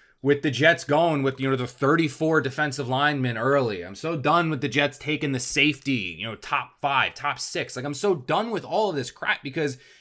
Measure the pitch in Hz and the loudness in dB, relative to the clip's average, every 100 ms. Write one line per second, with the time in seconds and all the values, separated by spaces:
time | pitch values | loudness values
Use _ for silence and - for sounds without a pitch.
0 | _ _ 135 143 151 123 156 165 - 147 | _ _ 2 2 2 2 4 4 2 2
1 | 170 151 135 131 135 131 123 - 135 160 | 4 2 0 0 0 0 -2 0 2 4
2 | 160 - 160 160 131 127 151 127 120 131 | 2 0 2 2 2 -2 -2 -2 -2 2
3 | 147 143 127 113 123 143 123 98 87 101 | 2 2 -2 0 2 4 2 -2 -8 -8
4 | 160 165 135 165 165 147 139 127 143 - | -6 -2 2 2 2 -2 -2 0 0 -2
5 | 147 151 147 127 - - 143 131 139 127 | -6 -4 -2 -2 0 2 2 2 -2 -2
6 | 92 80 110 107 - 143 117 _ 143 139 | -4 -8 -10 -10 -4 -4 -6 _ 0 2
7 | 101 - 143 131 - 170 - - 139 139 | 0 -2 -6 -4 -6 -6 -6 -6 -6 -2
8 | 202 170 120 160 226 202 - 170 214 151 | 0 0 0 -2 -2 -4 -4 -2 0 -2
9 | 120 - - 196 143 139 147 127 - - | -4 -6 -2 -2 -4 -4 -4 -4 -14 -14